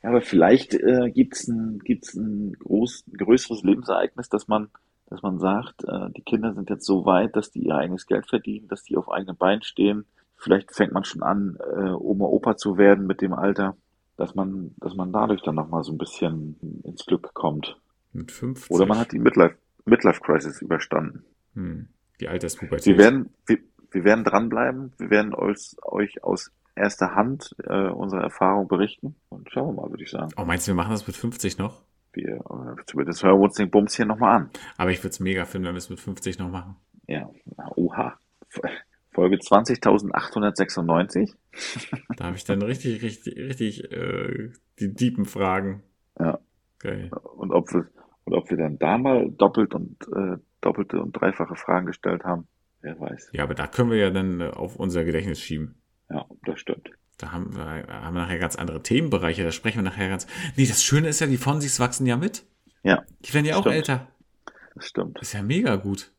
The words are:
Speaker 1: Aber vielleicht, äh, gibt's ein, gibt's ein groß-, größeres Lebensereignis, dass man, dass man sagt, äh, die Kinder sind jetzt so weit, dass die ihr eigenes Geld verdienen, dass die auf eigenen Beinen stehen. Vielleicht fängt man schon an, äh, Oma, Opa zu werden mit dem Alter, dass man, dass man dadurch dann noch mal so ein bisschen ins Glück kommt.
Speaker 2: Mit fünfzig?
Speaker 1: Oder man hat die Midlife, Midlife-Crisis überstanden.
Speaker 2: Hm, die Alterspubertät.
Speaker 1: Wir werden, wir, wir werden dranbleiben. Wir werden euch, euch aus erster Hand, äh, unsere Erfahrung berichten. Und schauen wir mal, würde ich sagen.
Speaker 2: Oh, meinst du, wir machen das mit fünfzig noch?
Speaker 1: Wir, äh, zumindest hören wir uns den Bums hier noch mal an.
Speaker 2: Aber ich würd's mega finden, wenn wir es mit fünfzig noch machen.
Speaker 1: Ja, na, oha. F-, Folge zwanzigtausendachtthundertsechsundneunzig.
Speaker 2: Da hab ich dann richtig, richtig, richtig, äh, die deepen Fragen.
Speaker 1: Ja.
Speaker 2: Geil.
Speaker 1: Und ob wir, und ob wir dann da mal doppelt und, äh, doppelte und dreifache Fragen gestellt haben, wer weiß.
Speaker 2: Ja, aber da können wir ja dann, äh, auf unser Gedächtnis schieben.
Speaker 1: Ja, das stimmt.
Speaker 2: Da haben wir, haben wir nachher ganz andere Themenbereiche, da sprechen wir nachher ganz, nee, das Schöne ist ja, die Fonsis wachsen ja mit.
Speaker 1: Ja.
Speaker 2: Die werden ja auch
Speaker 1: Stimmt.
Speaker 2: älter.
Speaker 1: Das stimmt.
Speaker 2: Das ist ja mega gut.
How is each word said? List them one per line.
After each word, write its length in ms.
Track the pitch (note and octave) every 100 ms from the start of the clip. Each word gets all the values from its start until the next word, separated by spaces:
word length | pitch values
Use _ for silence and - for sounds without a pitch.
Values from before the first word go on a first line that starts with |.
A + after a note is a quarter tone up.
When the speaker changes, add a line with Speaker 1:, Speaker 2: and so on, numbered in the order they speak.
| A2+
Speaker 1:
Aber 140 | A#2+
vielleicht, 540 | - F2+ E2+ C3 -
äh, 360 | - G2+ B2+ B2
gibt's 380 | C3 B2+ - -
ein, 320 | A2+ A2 G#2+
gibt's 340 | - G#2+ -
ein 400 | - A2 G#2 G#2 -
groß-, 480 | - G2+ A#2+ - - -
größeres 460 | G2+ B2 - A2
Lebensereignis, 640 | F#2+ A2+ B2 F2+ F#2+ - A#2+
dass 180 | G#2 -
man, 220 | G#2+ G#2+ _ _ _ _
dass 140 | F#2+
man 160 | G2+ F#2
sagt, 420 | F#2 G2+ - -
äh, 260 | - F#2+ F#2+ -
die 60 |
Kinder 320 | - A2+ A2+
sind 160 | G#2 F#2+
jetzt 160 | G2+ -
so 180 | F#2+ F#2
weit, 280 | F#2 G#2+
dass 160 | G#2+ -
die 100 | - E2
ihr 80 | D2+
eigenes 300 | E2 F2+ -
Geld 220 | G2+ -
verdienen, 400 | A#2 - G#2+ A2
dass 160 | -
die 120 | - -
auf 140 | -
eigenen 260 | - F#2+ F2
Beinen 260 | F#2 G#2
stehen. 420 | - - G2+ G#2 - _ _ _
Vielleicht 360 | - G2 -
fängt 180 | - G#2
man 120 | F#2+
schon 180 | G2 -
an, 360 | - G2+ G2+ D#2+
äh, 300 | - F2+ F#2+
Oma, 360 | F2+ - G2 G2
Opa 300 | G#2 - G#2+
zu 220 | G#2 F#2
werden 280 | G2+ G2+ F#2+
mit 140 | F#2+
dem 120 | G2
Alter, 440 | F2+ G2 G2 G2 F#2+ _ _ _ -
dass 180 | -
man, 380 | - F#2+ F#2+ F2 -
dass 180 | -
man 180 | F#2+ F#2
dadurch 300 | G2+ A2+ G2
dann 120 | - D#2
noch 120 | D#2
mal 140 | E2
so 100 | D#2
ein 60 | D#2+
bisschen 840 | - - E2+ D#2+ D#2 D2+ D#2+ D#2
ins 200 | D2+ - -
Glück 280 | E2+ -
kommt. 420 | - E2 D2+ - - _ _ _
Speaker 2:
Mit 180 | - E2
fünfzig? 400 | - B2+ C3 -
Speaker 1:
Oder 160 | F2 G2
man 120 | G#2+
hat 140 | A#2
die 60 | A2
Midlife, 380 | A2+ - E2+ - _ _ -
Midlife-Crisis 760 | A#2 G#2 E2+ - D#2 D2 -
überstanden. 640 | - E2 - D#2+ D#2+ - _ _ _
Speaker 2:
Hm, 340 | - F2+ D#2+ - _ _ _
die 80 | -
Alterspubertät. 580 | F3+ E2 - - - G2
Speaker 1:
Wir 100 | F#2
werden, 320 | G#2+ C3+ - _ -
wir, 120 | - _ _ _
wir 140 | F#3+
werden 200 | G#2 A2+
dranbleiben. 680 | - G2+ A2+ A2 B2+ C3 C3+ _
Wir 120 | F#2
werden 240 | G#2 G#2+
euch, 400 | - F#2+ G2+ - -
euch 400 | - - G#2 -
aus 260 | - F#2+ - _ _
erster 400 | - G2+ - F#2
Hand, 400 | G2 A2+ C#3 - -
äh, 240 | - G2 F#2+
unsere 320 | F2+ G2+ F#2+
Erfahrung 460 | - - F#2+ G2+ F#2+
berichten. 480 | F2+ G#2 - - D3+ _
Und 200 | F#2+ G2
schauen 240 | - C#3
wir 80 | -
mal, 80 | -
würde 120 | -
ich 80 | -
sagen. 200 | - D#2+ -
Speaker 2:
Oh, 80 |
meinst 220 | E2+ F2 G2+
du, 60 |
wir 40 | F2+
machen 140 | F#2
das 160 | G#2+ -
mit 100 | -
fünfzig 400 | A#2+ A#2 G2 -
noch? 260 | G2+ - _ _ _
Speaker 1:
Wir, 220 | - - A1
äh, 460 | - B1 B1+ - -
zumindest 360 | D2 C#2+ E2+
hören 160 | F#2+ G2
wir 60 |
uns 100 | G2
den 160 | - G2
Bums 240 | G#2 G#2 -
hier 80 |
noch 140 | G#2+ G#2+
mal 160 | A#2 A2
an. 140 | - - - -
Speaker 2:
Aber 140 | F2+
ich 120 | F2+
würd's 160 | F#2+ -
mega 260 | F#2 F#2+ E2+
finden, 220 | F#2+ F2+
wenn 60 |
wir 40 | F2+
es 100 | -
mit 120 | F2
fünfzig 380 | - F#2 - F2+
noch 120 | F#2
machen. 260 | F#2 F2+ F#2+ _ _ -
Speaker 1:
Ja, 240 | D2+ - - - -
na, 140 | - -
oha. 420 | F2 - - - _ _ _
F-, 100 | - - - - _ _
Folge 280 | - F2+ F#2+ - G2+ A#2 A#2+ G#2+ G#2 G2+ - -
zwanzigtausendachtthundertsechsundneunzig. 1040 | - G#2 - F#2+ - E2+ E2 F#2 F2 D3 - _ - - - - C3+ _ -
Speaker 2:
Da 80 | F2
hab 80 |
ich 100 | F#2
dann 180 | - G2+
richtig, 400 | G#2 C3 C3+ A2
richtig, 340 | A#2 G#2 - -
richtig, 540 | C3+ C3 A2 - -
äh, 580 | G1+ G1+ - - - A2 - _ _
die 160 | G2+
deepen 300 | G2+ B2 A#2+
Fragen. 580 | G2 - F#2+ F#2+ G2 G2+ _ _ _ -
Speaker 1:
Ja. 200 | E2 - _ _ _ _
Speaker 2:
Geil. 320 | - G2+ F#2 - - -
Speaker 1:
Und 160 | F#2+
ob 200 | F2 E2+
wir, 140 | F2+ - _ _ _
und 100 | -
ob 160 | - -
wir 60 | E2
dann 220 | D#2+ C#2+
da 200 | D#2 G#2+
mal 320 | C3+ B2+ -
doppelt 440 | - G2 - G#2
und, 220 | - - - -
äh, 220 | - F#2+ F2+ _ _
doppelte 400 | - - G2 F2
und 120 | E2+
dreifache 420 | - F#2 - E2+
Fragen 320 | E2+ - F2+ F2+
gestellt 380 | E2+ F#2 F2
haben, 220 | F2+ F2 E2 _ _ _
wer 160 | D#2 D#2+
weiß. 300 | - - -
Speaker 2:
Ja, 120 | -
aber 100 | D2+
da 120 | D2 D2
können 240 | - A#2+
wir 80 | A2
ja 120 | G2
dann, 300 | F#2+ F#2+ F2
äh, 80 | E2+
auf 280 | - F2 -
unser 280 | F#2+ F2
Gedächtnis 360 | E2 D#2 F#2+ D2+
schieben. 360 | - D#2 D#2 - _ _ _
Speaker 1:
Ja, 160 | D2+ - -
das 160 | - -
stimmt. 300 | - - - _ _ _
Speaker 2:
Da 140 | D#2+
haben 220 | E2+ F2 -
wir, 80 | D#2 D#2 -
haben 260 | G#1 C#2
wir 60 | F2
nachher 160 | F2 E2+
ganz 180 | E2+ -
andere 260 | E2+ D#2+
Themenbereiche, 600 | - A#2+ D#3+ G2+ E2+ E2+
da 80 | G2
sprechen 280 | - A2+ A2
wir 40 | F#2+
nachher 180 | G2+ F#2+
ganz, 180 | F#2+ - - F3+ C3+
nee, 100 | C3+
das 180 | -
Schöne 240 | - C#3+ D#3+
ist 120 | D3
ja, 60 | D3+
die 100 | B2+
Fonsis 420 | C3+ D3+ C#3+ -
wachsen 260 | B2+ - C3
ja 100 | A#2+
mit. 280 | F3 - _ _ _ _
Speaker 1:
Ja. 200 | - - - -
Speaker 2:
Die 120 | -
werden 140 | D3 D3+
ja 100 | F3
auch 60 |
Speaker 1:
Stimmt. 120 | G3 D#3+
Speaker 2:
älter. 300 | D#3 C3 B2+ _ _ _ - - -
Speaker 1:
Das 120 | - -
stimmt. 300 | - F#2+ -
Speaker 2:
Das 120 | -
ist 40 |
ja 80 | G#2
mega 340 | G2+ D#3+ F#3+ G2+
gut. 360 | G2 G2 -